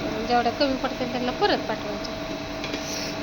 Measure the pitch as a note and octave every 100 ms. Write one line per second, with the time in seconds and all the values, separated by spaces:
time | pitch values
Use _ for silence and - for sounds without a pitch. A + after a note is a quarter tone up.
0 | - A3 A3+ A#3+ A#3 A#3 C#4+ C4 C4 -
1 | A#3+ B3 B3 - G4+ C#4 - G#3+ - -
2 | - - - - - - - - - -
3 | - -